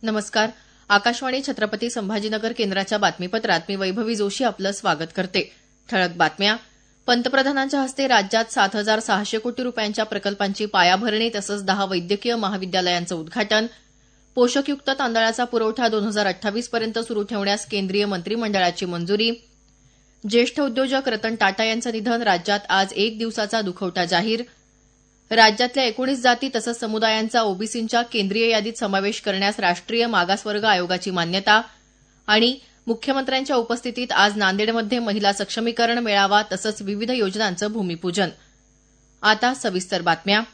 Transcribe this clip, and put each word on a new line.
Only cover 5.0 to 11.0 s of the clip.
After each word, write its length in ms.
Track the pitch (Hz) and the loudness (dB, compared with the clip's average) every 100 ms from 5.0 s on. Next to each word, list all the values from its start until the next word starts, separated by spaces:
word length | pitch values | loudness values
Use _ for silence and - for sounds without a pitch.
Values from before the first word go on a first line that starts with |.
| 160 - | -2 -4
करते. 260 | 185 196 - - _ _ _ | -2 -2 -4 -10 _ _ _
ठळक 260 | 202 180 170 | 0 0 2
बातम्या. 400 | 160 - 202 226 - _ _ _ - | 0 2 0 0 -4 _ _ _ 0
पंतप्रधानांच्या 720 | 240 247 269 269 277 269 277 | 0 2 2 2 0 0 -2
हस्ते 280 | 262 269 269 | -2 -2 2
राज्यात 440 | 233 196 226 226 | 2 4 0 0
सात 240 | - 196 214 | 2 0 2
हजार 240 | 208 214 | 0 0
सहाशे 380 | 220 202 208 226 | 2 -2 0 -4
कोटी 240 | 220 240 | -4 -4
रुपयांच्या 420 | 247 240 214 214 | -6 -4 -4 -2
प्रकल्पांची 600 | 220 202 202 202 202 196 214 | -4 -2 -4 -2 -4 -2 0
पायाभरणी 640 | 202 180 190 | 4 6 6